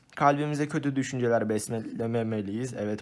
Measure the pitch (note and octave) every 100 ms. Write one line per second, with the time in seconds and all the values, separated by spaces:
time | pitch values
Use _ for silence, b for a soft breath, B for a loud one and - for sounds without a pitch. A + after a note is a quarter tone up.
0 | _ - C#3+ C#3+ D3+ D3 D3 D#3 C#3 C3+
1 | C3 B2+ A#2+ A#2 G#2+ G#2+ - A2+ - -
2 | A2+ A#2 A2 G#2+ G2 G#2+ B2+ A2 G#2 G#2